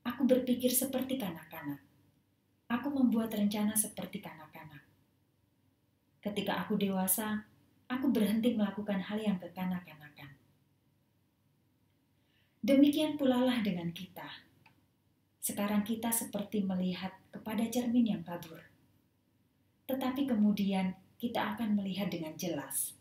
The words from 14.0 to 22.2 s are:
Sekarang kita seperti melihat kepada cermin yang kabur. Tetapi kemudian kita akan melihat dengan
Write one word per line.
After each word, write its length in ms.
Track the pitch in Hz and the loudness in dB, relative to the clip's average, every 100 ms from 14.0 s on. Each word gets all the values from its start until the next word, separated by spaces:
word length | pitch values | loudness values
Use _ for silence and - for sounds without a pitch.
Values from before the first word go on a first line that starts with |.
| 185 - 147 - - _ - _ _ _ _ _ _ _ | -12 -12 -14 -14 -18 _ -20 _ _ _ _ _ _ _
Sekarang 480 | - - 208 208 | -6 -2 0 0
kita 240 | 208 220 233 | 0 -2 0
seperti 560 | 226 - 202 202 214 | -2 -2 -6 -2 -2
melihat 480 | 190 185 180 175 185 - - | 0 0 0 -2 -6 -10 -18
kepada 400 | - - 214 226 | -14 -6 -2 0
cermin 400 | 247 240 240 220 | 0 2 4 4
yang 140 | 170 | 2
kabur. 320 | 170 175 - - - _ _ _ _ _ _ _ _ _ _ _ | -4 -8 -8 -16 -20 _ _ _ _ _ _ _ _ _ _ _
Tetapi 400 | - 262 254 269 | -6 -2 0 0
kemudian 720 | 285 220 208 202 196 190 185 - - _ | 0 4 4 4 2 2 0 -4 -16 _
kita 400 | 233 - 208 208 | -4 -2 -2 -2
akan 160 | 226 208 | 0 0
melihat 320 | 196 185 190 | 0 -2 -4
dengan 240 | 170 | -4